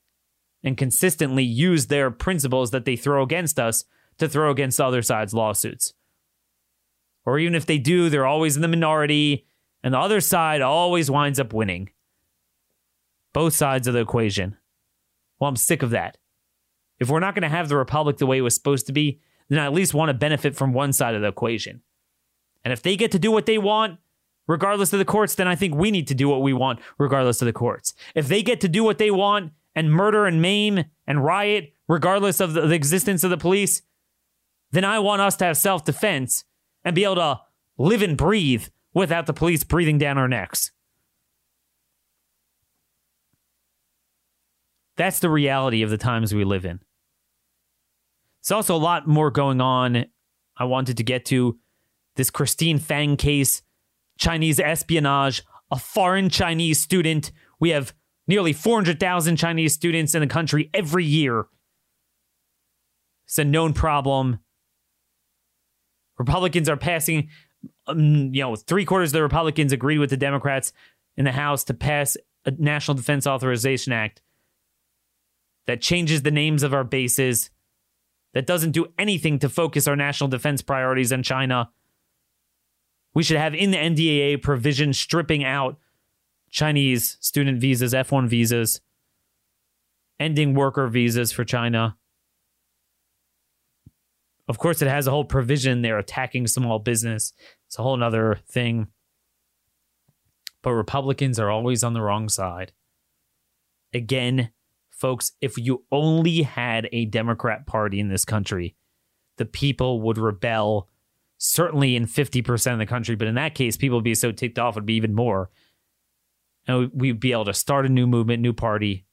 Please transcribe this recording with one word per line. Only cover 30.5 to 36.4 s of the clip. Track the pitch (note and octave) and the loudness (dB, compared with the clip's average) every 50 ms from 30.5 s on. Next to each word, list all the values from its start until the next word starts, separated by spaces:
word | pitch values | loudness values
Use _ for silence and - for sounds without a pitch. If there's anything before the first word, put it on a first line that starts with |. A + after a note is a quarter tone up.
| G3+ G#3 G#3 G#3+ G3+ F#3 D3 - _ _ _ | 2 2 2 2 2 0 -2 -2 _ _ _
and | - C#3+ C#3+ C3 | -4 -2 0 2
riot, | D3+ F3+ G3+ G#3 G#3 G#3 G3+ D3+ - _ _ _ - | 2 2 2 0 0 0 -2 -2 -6 _ _ _ -2
regardless | E3 D#3+ C3+ F3+ F#3+ G3+ G3 G3+ E3+ - | 0 2 2 2 2 2 2 2 2 2
of | F#3+ E3+ D#3 | 0 0 0
the, | E3 D3+ | 2 2
the | D3+ E3 | 2 2
existence | E3 C#3 C#3 F3 F#3 - G3+ G3 E3+ - | 2 2 0 0 0 0 0 0 0 0
of | F#3 | 0
the | F3+ D#3 | 0 0
police, | - E3+ F#3+ G#3 G3 F3+ - - - _ _ _ _ _ _ _ _ _ _ _ _ _ _ _ _ _ - | 2 2 2 2 2 0 -2 -4 -6 _ _ _ _ _ _ _ _ _ _ _ _ _ _ _ _ _ -2
then | F3+ F#3+ | 0 0
I | G3 A3 A3 | 2 2 2
want | G3+ G3+ G#3 G3 G3+ | 2 2 2 2 2
us | G3 F#3 | 2 2
to | - F#3+ | 2 0
have | F3 D#3 | 0 2
self-defense | - - G3 F#3+ E3+ - E3 C#3 - A3 G#3+ E3+ C3+ C3 A#2 - - | 2 2 0 0 0 0 -4 -2 0 0 0 0 0 -2 -4 -4 -6